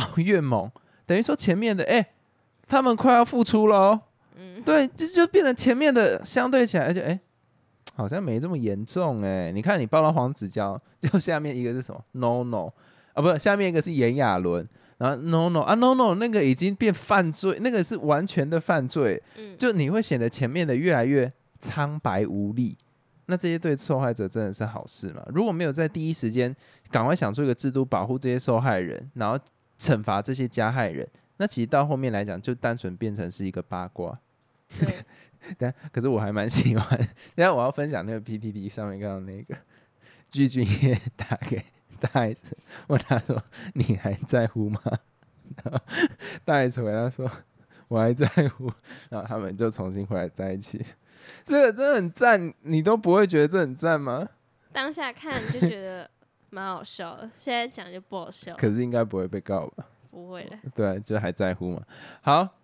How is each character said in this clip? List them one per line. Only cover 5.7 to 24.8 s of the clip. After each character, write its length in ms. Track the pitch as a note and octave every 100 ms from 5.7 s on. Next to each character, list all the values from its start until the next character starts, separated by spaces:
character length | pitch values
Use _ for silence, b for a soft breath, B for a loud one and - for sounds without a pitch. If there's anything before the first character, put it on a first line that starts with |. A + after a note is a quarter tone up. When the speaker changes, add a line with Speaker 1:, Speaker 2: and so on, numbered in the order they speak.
| B3
Speaker 1:
面 180 | D4+
的 300 | B3 G3 F#2
相 260 | - B3+ B3
对 160 | C4 A#3+
起 120 | F3+
来， 80 | C#3+
而 80 |
且， 80 | F3+
哎， 180 | C#3+ F#3 _ _ _ _ _ _ - -
好 120 | G2+
像 160 | C3+
没 160 | F3 A2+
这 80 | E3
么 100 | D#3+
严 280 | A2 G2 A2+
重 360 | F3+ E3 A#2
哎。 280 | G2 F#2+ E2+
你 100 | F#2+
看 160 | D#3+ F#3+
你 80 | A2+
爆 160 | D#3+
到 120 | D#3
黄 200 | D#3+ B2+
子 140 | C#3+ G3+
佼， 340 | G#2+ G2 G2+ b b
就 180 | - E3+
下 180 | F3+ D#3
面 160 | D3+
一 120 | B2 A#2+
个 80 |
是 80 | B2+
什 120 | A#2+
么？ 80 | - -
No 320 | B2+ A#2+ B2 B2
No。 260 | A2 D#2+ - b b b -
啊， 60 |
不 40 | E3
是， 120 | D#3
下 160 | G#3 G3+
面 100 | F#3+
一 40 |
个 100 | E3
是 100 | -
炎 260 | D3+ A#2+ C3+
亚 200 | B2 F#2
纶， 320 | F2+ E2+ D#2+ b b b
然 100 | B2+
后 60 | C3
No 340 | E3 E3 E3+
No， 120 | E3+
啊， 120 | C3+
No 220 | A3 B3 C4
No 180 | A#3
那 160 | F3+ A#3
个 140 | G#3+
已 100 | C#3
经 220 | B2+ F#3 G3
变 180 | A3
犯 380 | F3+ - G3+ E3+
罪， 260 | D3+ F#3+ -
那 100 | B3
个 140 | A3+
是 140 | F3 G#3
完 280 | D3 D3 F#3+
全 220 | - C#3+
的 140 | E3
犯 260 | - E3 B2+
罪。 340 | D#3 A#2+ F2 - B
Speaker 2:
嗯。 220 | G#3+ F#3+
Speaker 1:
就 160 | B3
你 160 | G3 C#3+
会 100 | G#3+
显 180 | A3 C3
得 120 | A#2
前 180 | - B2
面 180 | D#3 D#3+
的 100 | B2+
越 180 | F3
来 100 | C#3 B2
越 240 | C#3 B2 - _ -
苍 400 | - - D3 D3+
白 240 | A#2 F#2+ G#2
无 260 | G2+ G2+
力， 240 | A#2 A#2+ - _ _ _ _ -
那 100 | F3+
这 140 | F3
些 80 | E3
对 180 | E3+ C#3
受 240 | - C3+
害 140 | C3
者 140 | A2+ F#2+
真 180 | A2+ G#2
的 80 |
是 100 | G2
好 220 | G#2+ G#2+